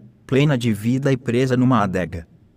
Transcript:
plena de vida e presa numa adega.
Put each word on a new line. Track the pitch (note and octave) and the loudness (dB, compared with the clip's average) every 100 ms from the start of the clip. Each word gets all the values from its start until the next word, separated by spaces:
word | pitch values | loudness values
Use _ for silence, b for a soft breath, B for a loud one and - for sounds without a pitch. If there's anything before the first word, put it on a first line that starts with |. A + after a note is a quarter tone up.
| - _ - | -20 _ -2
plena | B2+ D3+ C3 | 2 2 2
de | A#2+ | 0
vida | G2+ A2+ C3+ C#3 | -2 -2 0 0
e | C3 | -2
presa | - A#2 C3 B2 | -2 -2 0 2
numa | B2+ A#2+ | 2 2
adega. | G2+ F2+ E2 E2+ - - _ | 0 -2 -6 -8 -14 -20 _